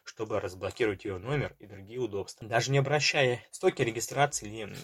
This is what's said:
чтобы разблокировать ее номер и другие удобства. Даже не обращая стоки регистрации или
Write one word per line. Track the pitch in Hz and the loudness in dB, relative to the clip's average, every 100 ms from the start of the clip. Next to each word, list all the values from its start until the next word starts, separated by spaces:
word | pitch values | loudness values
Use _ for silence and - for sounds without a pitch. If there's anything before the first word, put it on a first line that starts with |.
чтобы | - - 110 104 | -14 -10 -4 -2
разблокировать | 95 92 95 - 110 95 104 | -4 -6 -6 0 0 0 -6
ее | 92 | -6
номер | 113 147 104 - | -4 -2 -2 -6
и | 101 | -18
другие | 98 98 123 | -18 -12 -6
удобства. | 113 98 92 - 110 | -4 -4 -8 -10 0
Даже | 117 123 | 0 4
не | 139 | 4
обращая | 135 147 143 156 127 123 - | 4 4 4 4 4 2 -6
стоки | - 185 - | 0 2 4
регистрации | 117 113 - 131 143 - 104 | 0 -2 -2 2 2 0 -8
или | 110 101 - | -10 -10 -10